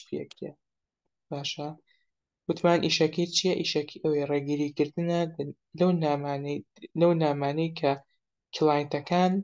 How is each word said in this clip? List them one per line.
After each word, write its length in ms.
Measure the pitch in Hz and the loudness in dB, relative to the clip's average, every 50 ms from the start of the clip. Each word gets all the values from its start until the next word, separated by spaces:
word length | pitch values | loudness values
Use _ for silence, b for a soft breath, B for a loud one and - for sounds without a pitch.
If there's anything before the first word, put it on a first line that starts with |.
| - - | -6 -6
پێکرێ. 440 | - 147 147 143 - - - - 147 _ _ _ _ _ _ _ _ _ _ _ _ _ _ _ | -8 -10 -10 -10 -12 -14 -14 -14 -14 _ _ _ _ _ _ _ _ _ _ _ _ _ _ _
باشە؟ 360 | 156 143 139 - - - 147 147 156 - _ _ _ _ _ _ _ _ _ _ _ _ _ - | -10 -8 -8 -8 -8 -8 -8 -10 -10 -12 _ _ _ _ _ _ _ _ _ _ _ _ _ -4
وتمان 300 | 170 165 - 175 170 175 - | -2 2 4 4 4 4 4
ئیشەکەی 420 | 165 160 - 165 156 156 - 175 170 170 | 2 2 2 2 2 2 0 -2 0 -2
چییە؟ 180 | - - 185 185 - | 0 0 0 0 0
ئیشەکەی 420 | 160 - - 151 147 151 - - - | -2 -2 -2 -4 -4 -4 -8 -4 -2
ئەوەی 240 | 160 151 147 143 143 | 0 0 0 0 0
ڕێگیریکردنە 880 | 147 147 143 143 147 143 147 143 147 - 151 147 - - 170 170 170 170 170 165 165 - 143 147 - - _ _ - 156 | 0 -2 0 -2 -2 -2 -2 -2 0 -2 -2 -2 -2 -2 -2 0 0 0 0 -2 -4 -8 -8 -10 -10 -14 _ _ -2 2
لەو 120 | 180 180 180 170 160 | 2 4 4 2 2
نامانەی، 560 | 151 147 143 143 143 143 139 143 143 147 143 - - _ _ - - _ 160 | 0 0 0 -2 -4 -6 -6 -4 -4 -6 -6 -8 -12 _ _ -20 -8 _ 4
لەو 120 | 165 175 175 165 165 | 4 4 4 4 2
نامانەی 480 | 151 143 143 143 139 143 160 165 165 165 - | 2 2 0 -2 -2 -2 -2 -2 -4 -2 0
کە 120 | - 143 139 139 - _ _ _ _ _ _ _ _ _ - | 0 0 0 0 -4 _ _ _ _ _ _ _ _ _ -4
کلاینتەکان 800 | - 160 151 147 147 147 143 - 147 147 - 175 175 185 185 185 196 | 0 2 4 4 2 0 -2 -4 -6 -2 0 2 2 4 4 2 0